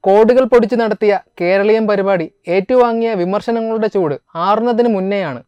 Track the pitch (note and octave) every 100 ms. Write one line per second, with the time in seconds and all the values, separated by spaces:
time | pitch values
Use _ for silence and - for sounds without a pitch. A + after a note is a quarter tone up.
0 | G3 G3+ A3+ B3 B3+ A#3+ A3 A#3 A3+ G#3
1 | G#3 F#3+ _ - F3 G3 G#3 A3 A3 G3+
2 | G3 F#3+ D#3+ _ - F3+ F#3+ B3+ A#3+ A3+
3 | A3+ G#3 F3 G3+ - A3+ A3+ A3 G#3+ G3
4 | E3 C#3 _ E3 F3+ G#3+ A#3+ A3+ A#3+ G3
5 | F#3+ G3+ E3+ C3